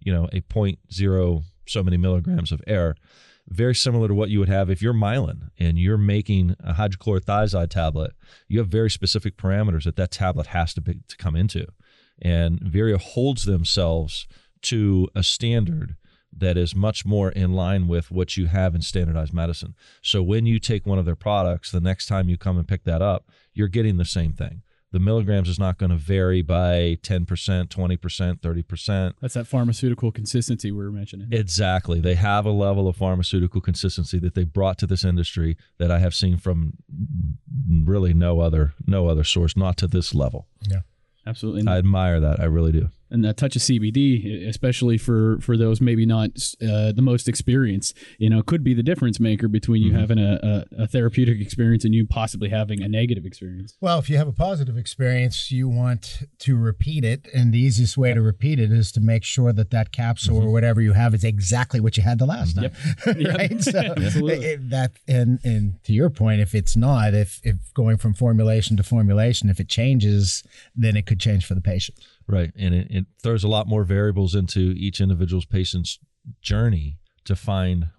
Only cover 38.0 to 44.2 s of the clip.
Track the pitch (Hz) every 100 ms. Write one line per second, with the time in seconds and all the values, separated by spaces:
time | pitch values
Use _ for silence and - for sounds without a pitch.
38 | 90 82 87 82 85 78 73 - - 95
39 | 87 78 78 - 85 - 95 87 90 90
40 | 82 71 67 62 - _ 104 98 - _
41 | _ _ - 110 110 104 104 92 95 98
42 | 92 85 76 73 82 80 80 80 - -
43 | - 117 107 107 139 135 - 123 107 120
44 | 139 123